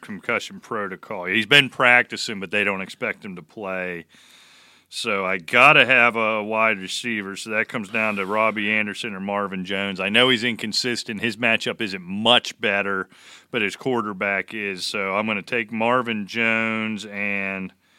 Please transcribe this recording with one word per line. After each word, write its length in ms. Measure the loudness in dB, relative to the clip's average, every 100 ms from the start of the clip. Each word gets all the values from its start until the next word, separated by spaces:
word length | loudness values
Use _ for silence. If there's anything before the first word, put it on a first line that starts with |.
concussion 580 | -12 -8 -4 -4 -4 -12
protocol. 640 | -8 -6 -4 -8 -10 -6
He's 220 | 0 0 6
been 240 | 6 6
practicing, 680 | 4 6 6 4 -4 -6 -6
but 100 | -4
they 120 | 0
don't 200 | 0 -2
expect 420 | -6 -6 -6 -6
him 120 | -10 -14
to 60 |
play. 640 | -14 -10 -6 -6 -6 -8 -12 -20 -20 -20 -20 -20 -20 _ _
So 340 | -6 -2 0
I 140 | 0 -2
gotta 480 | 2 6 8 8 6
have 280 | 6 4 4
a 260 | 0 0
wide 340 | 0 2 2 0
receiver. 580 | -4 -6 -4 -4 -6 -8
So 140 | -4
that 180 | -2 -2
comes 200 | -4 -4
down 280 | -2 -2 -2
to 100 | 0
Robbie 440 | 2 2 2 0
Anderson 440 | 0 -2 -6 -8
or 60 | -6
Marvin 440 | -2 -2 -2 -4
Jones. 340 | -4 -2 -2 -2
I 120 | 0
know 180 | 4 4
he's 160 | 4
inconsistent. 800 | 0 -2 -4 -2 -2 -4 -6 -4
His 140 | -4 0
matchup 420 | 0 0 -2 -4
isn't 220 | -6 -6
much 580 | -6 0 4 4 2 -4
better, 480 | 0 0 0 -2 -4 -12 -20 -20 _
but 120 | -2
his 140 | -2 -2
quarterback 760 | 0 0 -2 -2 -2 -2 -4
is. 320 | -6 -6 -6
So 300 | -6 -4 0
I'm 120 | 0 0
gonna 140 | -2
take 320 | -2 -4 -2
Marvin 540 | 0 2 2 0 -4 -4
Jones 800 | -2 0 2 0 -2 -4 -6 -8
and 640 | -6 -4 -2 -4 -6 -8 -14 _